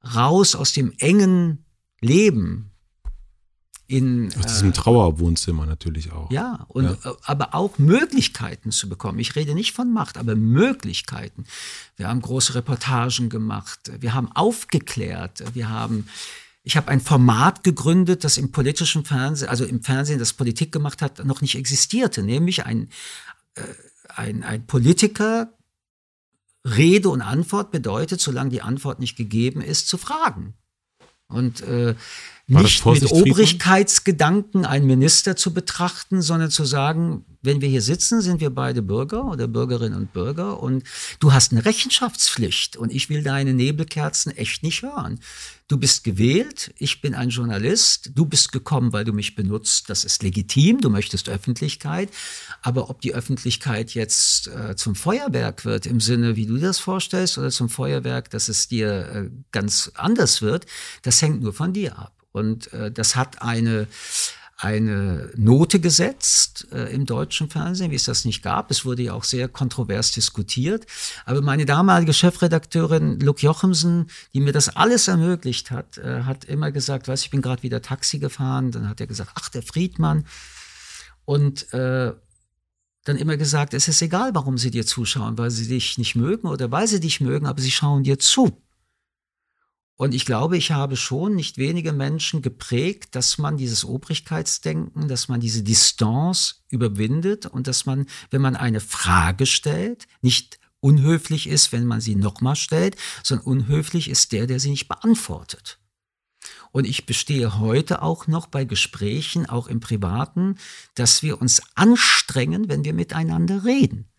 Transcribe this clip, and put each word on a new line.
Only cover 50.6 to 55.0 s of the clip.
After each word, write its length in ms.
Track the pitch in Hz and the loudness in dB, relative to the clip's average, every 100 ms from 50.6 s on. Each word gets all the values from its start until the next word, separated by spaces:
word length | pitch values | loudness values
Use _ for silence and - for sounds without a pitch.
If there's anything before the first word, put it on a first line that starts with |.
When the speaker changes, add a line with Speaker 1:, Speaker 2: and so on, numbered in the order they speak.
| 160 247 | 4 4
Speaker 1:
du 80 | 170 | 2
möchtest 380 | 101 104 - - | 0 -2 -6 -4
Öffentlichkeit, 800 | 98 - 120 147 - 147 165 202 - - - - - | -6 -4 -4 -4 -6 -6 -6 -6 -10 -14 -14 -16 -8
aber 300 | - 127 - | -4 -2 -4
ob 100 | - | -6
die 140 | 175 | -6
Öffentlichkeit 800 | 127 117 131 123 - - 110 113 | -6 -4 -4 -2 -4 -4 -4 -4
jetzt, 540 | 117 110 - - - - | -6 -2 0 2 0 -2
äh, 280 | - 110 104 | -10 -8 -6
zum 180 | - | -4
Feuerwerk 720 | 95 | -2